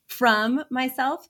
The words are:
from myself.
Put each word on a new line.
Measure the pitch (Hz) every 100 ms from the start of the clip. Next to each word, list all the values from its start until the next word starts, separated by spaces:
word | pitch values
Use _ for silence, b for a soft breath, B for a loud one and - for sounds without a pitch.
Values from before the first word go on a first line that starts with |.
| -
from | - 247 214 220 262 302
myself. | 254 262 262 262 330